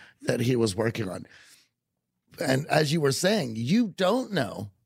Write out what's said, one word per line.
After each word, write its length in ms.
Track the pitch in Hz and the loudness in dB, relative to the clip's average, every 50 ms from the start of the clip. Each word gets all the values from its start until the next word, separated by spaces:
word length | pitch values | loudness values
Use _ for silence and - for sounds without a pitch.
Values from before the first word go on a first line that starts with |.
| - - _ _ | -20 -20 _ _
that 200 | - - 123 120 | -4 -2 -2 0
he 140 | 117 123 131 | 2 2 4
was 200 | 120 113 107 92 | 4 2 2 2
working 340 | 107 110 117 - 117 107 92 | 0 0 0 0 -2 -6 -6
on. 160 | 87 92 - - - - - - - _ _ _ _ _ _ _ _ _ _ _ _ _ _ _ - - | -8 -10 -14 -16 -20 -20 -20 -20 -20 _ _ _ _ _ _ _ _ _ _ _ _ _ _ _ -8 -4
And 260 | 170 143 131 135 147 | 0 0 0 0 0
as 240 | - 147 151 160 135 | 2 2 2 2 2
you 80 | 156 170 | 0 2
were 120 | 147 135 | 2 0
saying, 420 | 127 - 175 185 226 214 143 120 110 | 0 2 2 2 2 2 -2 -4 -4
you 380 | 113 117 127 185 240 240 196 151 | -4 0 2 2 2 2 0 0
don't 380 | - 185 180 220 262 262 - 202 | 0 0 2 2 0 -2 -2 -2
know 380 | 160 120 95 85 90 107 101 _ _ _ | -2 -2 -2 -4 -10 -10 -12 _ _ _